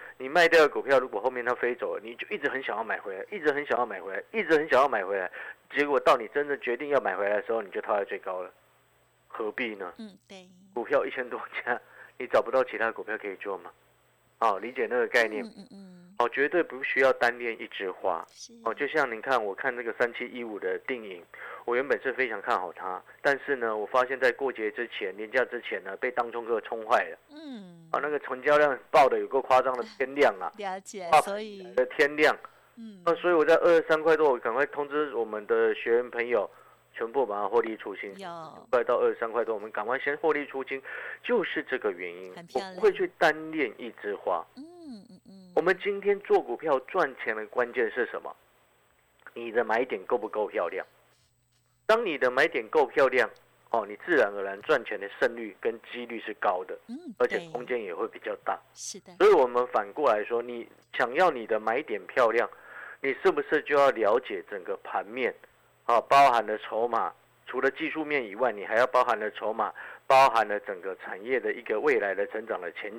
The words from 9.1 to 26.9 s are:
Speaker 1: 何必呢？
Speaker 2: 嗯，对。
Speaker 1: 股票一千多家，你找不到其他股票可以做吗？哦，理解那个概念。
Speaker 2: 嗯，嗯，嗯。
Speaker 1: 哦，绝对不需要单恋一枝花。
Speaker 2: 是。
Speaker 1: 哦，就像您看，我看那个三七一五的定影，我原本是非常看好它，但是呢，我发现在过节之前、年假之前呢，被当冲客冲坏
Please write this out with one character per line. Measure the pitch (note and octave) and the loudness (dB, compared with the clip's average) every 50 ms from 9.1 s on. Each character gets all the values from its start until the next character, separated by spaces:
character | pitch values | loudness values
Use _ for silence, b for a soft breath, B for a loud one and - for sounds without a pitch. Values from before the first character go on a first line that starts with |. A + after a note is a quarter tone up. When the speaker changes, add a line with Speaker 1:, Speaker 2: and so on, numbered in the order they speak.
| _ _ _ | _ _ _
Speaker 1:
何 | _ - - A2+ G#2 | _ -10 -8 -6 -6
必 | G#2 - B2 A2 G#2+ | -6 -6 -6 -6 -6
呢？ | G2 F#2+ F2 - - | -8 -10 -10 -12 -14
Speaker 2:
嗯， | A3 G#3 F#3 _ _ | -18 -20 -20 _ _
对。 | - G3 F#3 F3+ F#3 _ _ _ _ | -20 -20 -20 -20 -20 _ _ _ _
Speaker 1:
股 | - A#2+ | -8 -8
票 | A2 - C#3 C3+ - | -2 0 0 0 0
一 | C3 | -2
千 | - C3+ B2 A#2+ | -4 -8 -8 -8
多 | A#2+ A2 - - - - | -8 -10 -10 -10 -10 -6
家， | - A#2 B2 C3 B B B B B B B | -4 -4 -4 -4 B B B B B B B
你 | B B2+ | B -4
找 | A#2 - A2+ | 0 2 2
不 | G#2+ A#2 | 2 4
到 | A#2+ C3 B2 | 2 2 2
其 | - A2 G#2 | 0 -2 -2
他 | A2+ A2+ | -2 -2
股 | A2 G2+ | -2 -4
票 | F#2 G#2 A2 G#2 | -6 -8 -8 -6
可 | G#2 G2+ | -6 -8
以 | F#2 | -10
做 | - - G2+ F#2+ F2 | -8 -8 -8 -8 -8
吗？ | F2 F2 - _ _ _ _ _ _ _ _ _ _ _ _ - | -10 -16 -20 _ _ _ _ _ _ _ _ _ _ _ _ 0
哦， | A#2 A2 G2 F#2 | 2 2 2 0
理 | G2+ A#2+ | -4 -6
解 | B2+ B2+ A#2 G#2 | -4 -4 -2 -2
那 | A#2+ | 0
个 | B2 A#2 | 0 0
概 | G#2 - B2 A2+ G#2+ | 2 2 2 2 2
念。 | G#2+ G#2 G2+ | 0 -6 -8
Speaker 2:
嗯， | G#2+ - | -8 -12
嗯， | - - - | -18 -20 -20
嗯。 | - - - - - - - - - - | -20 -20 -20 -20 -20 -20 -20 -8 -2 -2
Speaker 1:
哦， | A#2+ A#2 | -2 0
绝 | - C3 C#3+ D3 | 0 0 0 2
对 | E3+ F3 | 2 0
不 | D#3 - C3 C3 | 0 -2 -4 -6
需 | C3+ - - C3 | -4 -2 2 4
要 | C3+ C3 | 4 4
单 | B2+ - B2+ A#2 A#2+ A#2+ | 4 4 2 0 0 0
恋 | A#2+ A#2 A2 A2+ | -4 -6 -6 -6
一 | A#2 - | -10 -12
枝 | - - G2 F#2 | -10 -8 -6 -6
花。 | F#2 - - F#2+ E2+ E2 - - | -6 -4 -2 -2 -2 -2 -6 -12
Speaker 2:
是。 | - - - - - - - | -18 -20 -20 -20 -12 -8 -6
Speaker 1:
哦， | A2+ | -6
就 | G#2+ - C#3+ C3+ | -4 -4 -4 -2
像 | - D#3 C#3 B2 | 0 0 0 -2
您 | A2+ A2 | -4 -6
看， | - C3+ C3+ A#2+ G#2+ | -2 0 0 0 0
我 | G2+ F#2 | -2 -4
看 | - - C3 B2 | -4 -4 -4 -4
那 | B2 | -4
个 | A#2 A2+ G#2 - | -6 -4 -2 0
三 | B2 A#2 A#2 | 0 -2 -2
七 | - B2 | -4 -10
一 | G#2+ A#2 B2 | -8 -8 -10
五 | A#2+ A2+ G#2 F#2+ | -10 -8 -8 -6
的 | F#2 F#2 F#2+ F2+ | -4 -4 -4 -4
定 | - - C3 A#2 A2 | -6 -8 -8 -8 -10
影， | G2+ F#2 F2 E2+ - B B B B B B B | -12 -14 -16 -16 -18 B B B B B B B
我 | A#2 A#2+ | -2 -2
原 | B2 C#3 | 0 0
本 | C#3 A#2 G2 | 0 -2 -2
是 | - C3+ | -2 -4
非 | A#2+ B2+ C3 A2+ | -2 -2 -2 -4
常 | A2 G2+ | -4 -4
看 | - B2 A#2 F#2 | -2 -2 -2 -2
好 | F#2 E2+ | -2 -6
它， | - - F#2 F#2 F#2 G2 - B B B | -10 -10 -8 -8 -8 -10 -12 B B B
但 | - C#3+ C#3 B2+ - | -2 0 0 0 -2
是 | C#3+ C#3 | -4 -4
呢， | B2 A#2 A2+ G#2+ | -2 -2 -2 -2
我 | G#2+ G#2 | -4 -4
发 | - - B2+ B2+ | 0 2 2 2
现 | B2 C3+ B2+ | 0 0 0
在 | C3 B2 | 2 2
过 | A#2 - C#3 B2+ | 2 0 -2 -4
节 | A#2 A2+ A2 G#2+ | -4 -4 -4 -4
之 | G#2 B2 A#2+ A2+ | -4 -6 -8 -8
前、 | - - G#2+ F#2 F#2 | -8 -8 -8 -8 -8
年 | G2+ A2 G#2+ | -8 -8 -2
假 | A#2+ B2+ A#2+ | -2 -2 0
之 | A#2+ B2 A#2 | -2 -4 -10
前 | - - G#2+ F#2+ F2+ | -8 -8 -8 -8 -8
呢， | F#2+ G2 | -10 -8
被 | - C3 B2 | -6 -6 -4
当 | B2 B2+ A#2+ A#2 | -2 -2 -4 -4
冲 | A2 A#2 A#2 | -6 -6 -4
客 | A2+ A#2 G#2+ | -2 -2 -2
冲 | - - A#2+ A2+ A2 | -4 -6 -8 -8 -2
坏 | G#2+ | 2